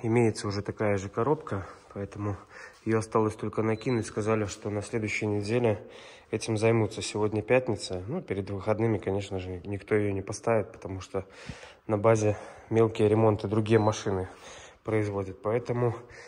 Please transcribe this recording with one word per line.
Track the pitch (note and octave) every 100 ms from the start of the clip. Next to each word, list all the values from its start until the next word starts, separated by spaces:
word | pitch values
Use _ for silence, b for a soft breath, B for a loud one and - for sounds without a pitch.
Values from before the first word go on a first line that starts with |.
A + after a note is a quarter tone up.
имеется | A#2 A#2 A2+ G#2+ G#2+
уже | G2+
такая | G2 - G#2+ G2+
же | G2
коробка. | - A#2 D3+ - G2 F2+ B B
Поэтому | G#2 G2+ G2+ G#2 F#2+ - B B B -
ее | A2
осталось | G#2+ A#2 G#2+ -
только | G#2+ -
накинуть. | A2 A2 - A#2 G2
Сказали, | - G#2+ A2 G#2
что | - G#2+
на | G#2
следующей | G2+ A#2+ G#2+ - G#2+
неделе | G#2 G2+ A#2+ A#2+ G#2 B B B B B
этим | A2 - G#2+
займутся. | A2+ A2+ G#2+ -
Сегодня | - G#2+ G#2+ G#2+
пятница. | G2+ B2 - G2 - F2+ F#2+
Ну, | F3
перед | - F#2+ G2
выходными, | G2+ A2 G#2 A#2 G#2
конечно | - G2 G2+ F#2+
же, | F2+ F2+ F#2
никто | G2+ - G#2+
ее | G#2
не | G2
поставит, | F#2+ G#2 - A2+ G2
потому | - G#2 F#2+
что | - F#2+ F#2+ B B B B B -
на | G#2
базе | A2 A2+ G#2+ G2+ B B B
мелкие | A2+ A2+ A2 G#2+
ремонты | A2+ A2 G#2 G#2
другие | G#2+ G#2 A2
машины | G#2 G#2+ - F#2+ F#2 B B B B B -
производят. | G#2+ G#2 G2+ F#2+ F#2
Поэтому | G#2 A#2 B2 A#2+ B2 A2+ - B